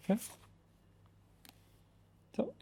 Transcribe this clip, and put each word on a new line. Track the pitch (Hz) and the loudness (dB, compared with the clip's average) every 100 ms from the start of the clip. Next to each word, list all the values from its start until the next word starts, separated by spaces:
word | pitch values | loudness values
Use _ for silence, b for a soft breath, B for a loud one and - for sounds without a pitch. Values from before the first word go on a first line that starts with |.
כן? | - 208 - - - - - - - - - - - - - - - - - - - - - - | 4 4 2 -12 -20 -20 -20 -20 -20 -20 -20 -20 -20 -20 -20 -20 -20 -20 -20 -20 -20 -20 -6 0
טוב, | 170 - | 0 0